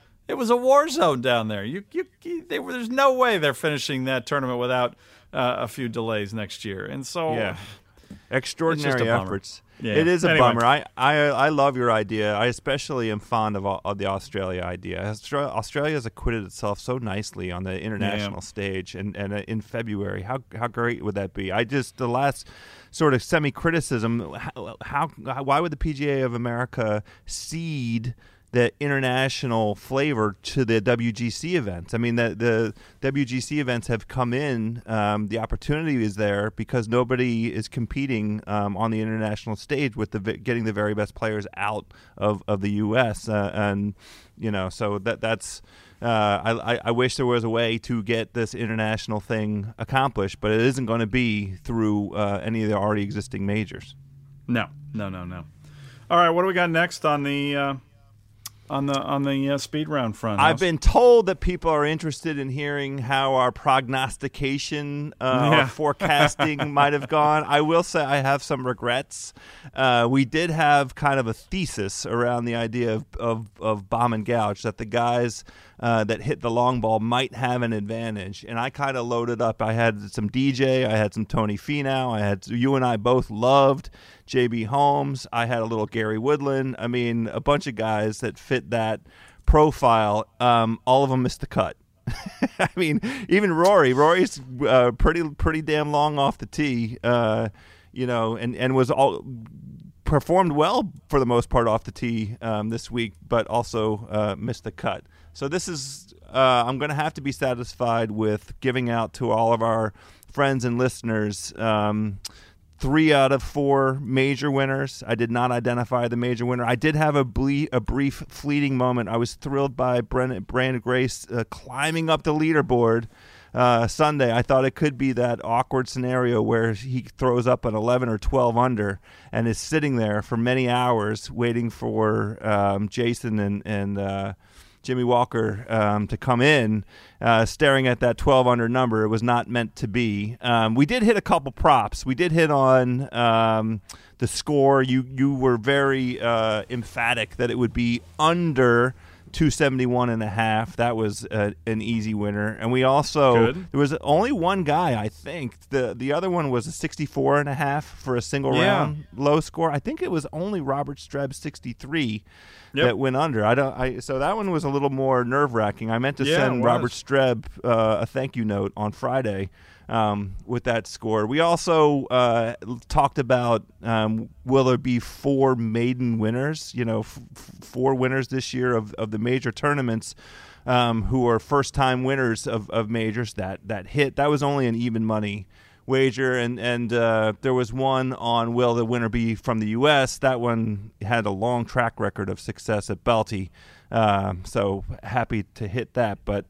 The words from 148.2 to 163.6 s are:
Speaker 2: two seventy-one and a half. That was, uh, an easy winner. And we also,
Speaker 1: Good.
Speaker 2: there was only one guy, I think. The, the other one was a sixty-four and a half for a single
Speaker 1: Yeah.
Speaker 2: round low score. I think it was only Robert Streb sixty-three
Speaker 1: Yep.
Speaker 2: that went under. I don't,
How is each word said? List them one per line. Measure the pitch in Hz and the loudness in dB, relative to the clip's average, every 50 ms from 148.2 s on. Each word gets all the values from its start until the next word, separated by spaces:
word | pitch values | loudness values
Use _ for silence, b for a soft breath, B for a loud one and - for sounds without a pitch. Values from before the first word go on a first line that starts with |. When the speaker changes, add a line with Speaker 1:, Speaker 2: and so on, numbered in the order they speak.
| 156 160 170 175 175 165 143 127 127 120 117 120 120 127 127 B B B B B B B - | 2 2 2 2 0 0 2 4 4 6 6 4 4 2 0 B B B B B B B -2
Speaker 2:
two | - 160 147 | 0 2 2
seventy-one | - - 156 139 131 127 127 123 120 123 123 120 | 2 2 2 2 2 2 0 0 2 2 0 0
and | 117 113 110 | 0 -2 -4
a | 107 | -4
half. | 95 113 110 110 110 110 110 - - | -2 0 0 2 2 0 -2 -4 -2
That | - 117 120 120 | -2 0 0 0
was, | 110 110 104 101 - 120 - | 0 -2 -2 -4 -6 -10 -6
uh, | - 110 104 104 - - - | -2 0 0 0 -2 -4 -6
an | 113 110 110 | -4 -4 -2
easy | 104 110 117 113 104 110 110 | -2 -2 -2 -2 -2 -2 -2
winner. | 104 104 104 101 104 104 107 110 - | -2 -2 -2 -2 -2 -2 -2 -4 -4
And | - 117 | -2 0
we | 127 127 127 | 2 2 4
also, | 131 135 143 139 - - 156 143 131 120 117 113 117 139 | 4 4 2 2 0 2 4 6 6 8 6 6 4 2
Speaker 1:
Good. | 180 185 - - | -2 -8 -4 0
Speaker 2:
there | 139 | 0
was | 147 135 156 | 0 2 0
only | - - 139 147 165 220 254 294 | -2 0 2 2 2 2 2 0
one | 190 165 180 196 190 170 | 0 0 0 0 0 0
guy, | 147 143 165 180 160 123 110 | 0 2 2 2 2 0 -2
I | 104 107 | -2 -6
think. | - - - 127 151 175 139 117 - - - - | -8 -10 -12 -10 -10 -8 -8 -10 -10 -12 -14 -4
The, | 135 135 127 110 - | -2 -2 0 0 -4
the | 113 127 135 143 | -4 -4 -2 -2
other | 165 180 190 | 0 0 0
one | 175 175 156 139 | 0 0 0 0
was | 123 120 107 | 0 -2 -2
a | 160 165 | -4 -8
sixty-four | - - 156 - - 151 - - 139 135 139 143 147 | -6 -8 -8 -6 -6 -8 -6 -2 -2 2 2 4 2
and | 143 143 | 2 0
a | 139 | -2
half | 139 151 139 139 151 147 | -4 -2 -2 -2 -4 -6
for | - - - - 135 127 | -8 -16 -14 -6 -4 -2
a | 120 - | -2 -2
single | - - 143 135 135 131 | -2 -4 -4 -2 0 2
Speaker 1:
Yeah. | 151 170 196 202 185 | 2 4 4 2 2
Speaker 2:
round | 147 151 147 156 147 - - | 0 -2 -4 -8 -10 -14 -8
low | 107 139 147 147 160 | -2 0 2 2 2
score. | 147 - - - 165 160 | 2 -2 -4 -2 -2 0
I | 147 143 | -2 -2
think | - 233 311 - 370 | -4 -4 -6 -6 -4
it | 349 | -4
was | 208 156 139 - | -4 -4 -4 -6
only | - 156 175 208 208 180 | -8 -8 -6 -6 -6 -6
Robert | 143 135 135 143 143 139 143 - | -4 -4 -2 -4 -4 -6 -8 -14
Streb | - - - 139 143 135 - | -14 -10 -6 -6 -6 -6 -6
sixty-three | - - - - - - 131 131 - - 131 156 165 143 113 107 107 - B B B B B B B B B B | -8 -12 -12 -12 -12 -12 -14 -14 -12 -12 -6 -2 -2 -2 -2 -2 -6 -8 B B B B B B B B B B
Speaker 1:
Yep. | 135 151 | 2 2
Speaker 2:
that | 123 110 95 | 2 2 2
went | 135 131 127 | 0 0 2
under. | 135 156 160 127 110 104 | 2 0 2 2 2 4
I | 107 120 | 4 4
don't, | 135 | 4